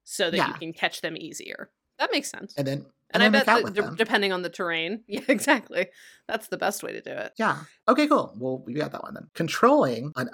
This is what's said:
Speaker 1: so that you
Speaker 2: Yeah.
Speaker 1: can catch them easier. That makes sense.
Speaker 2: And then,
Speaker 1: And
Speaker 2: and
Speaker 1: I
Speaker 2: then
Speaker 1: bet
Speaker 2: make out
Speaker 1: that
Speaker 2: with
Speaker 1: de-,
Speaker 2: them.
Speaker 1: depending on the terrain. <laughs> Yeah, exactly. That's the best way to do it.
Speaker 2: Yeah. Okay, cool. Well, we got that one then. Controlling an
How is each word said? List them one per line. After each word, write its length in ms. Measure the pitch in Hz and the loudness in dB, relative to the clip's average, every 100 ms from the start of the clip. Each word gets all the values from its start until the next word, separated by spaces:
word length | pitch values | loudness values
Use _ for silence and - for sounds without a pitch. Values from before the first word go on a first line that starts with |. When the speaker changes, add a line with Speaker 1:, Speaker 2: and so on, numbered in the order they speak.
Speaker 1:
so 260 | - - 175 | -10 -2 0
that 60 | 165 | 2
you 60 | |
Speaker 2:
Yeah. 140 | 151 - | 0 -2
Speaker 1:
can 160 | 165 | -10
catch 280 | 160 175 - | -4 -4 -2
them 140 | 170 165 | -8 -8
easier. 520 | 165 - - - - _ _ - | -12 -14 -14 -14 -16 _ _ -4
That 120 | 311 | -2
makes 180 | 320 - | -2 -4
sense. 240 | - 196 - | -8 -8 -4
Speaker 2:
And 100 | 135 | -2
then, 180 | 139 - _ _ | -4 -8 _ _
Speaker 1:
And 100 | 220 | 4
Speaker 2:
and 20 | |
Speaker 1:
I 20 | 233 | 6
Speaker 2:
then 60 | |
Speaker 1:
bet 80 | 269 | 6
Speaker 2:
make 60 | 262 | 6
out 60 | 233 | 4
Speaker 1:
that 60 | 226 | 2
Speaker 2:
with 80 | 196 | -2
Speaker 1:
de-, 60 | |
Speaker 2:
them. 140 | 202 165 | -2 -2
Speaker 1:
depending 360 | 220 226 196 | 0 2 2
on 100 | 185 | 0
the 60 | 175 | -4
terrain. 540 | - 175 165 165 220 | -6 -4 -2 -4 -6
<laughs> 40 | - | -8
Yeah, 140 | 202 - | -2 2
exactly. 600 | 240 - 269 - - 185 - - - - | 2 4 2 0 -4 -4 -6 -20 -16 -6
That's 200 | - - | -6 -4
the 100 | - | -2
best 240 | 190 202 | -2 -2
way 100 | - | -6
to 80 | - | -10
do 80 | - | -10
it. 220 | - 104 - | -10 -8 -2
Speaker 2:
Yeah. 260 | 220 139 156 _ - | -2 -2 -8 _ 2
Okay, 200 | 247 294 | 4 4
cool. 260 | 277 - 107 | 4 2 -4
Well, 220 | 127 131 - | -4 -4 -6
we 80 | |
got 180 | 135 143 | -4 -4
that 100 | - | -6
one 120 | - - | -12 -14
then. 140 | - | -10
Controlling 800 | - 160 - 233 294 156 117 143 156 | -6 -4 4 6 6 4 0 -6 -6
an 140 | 123 | -8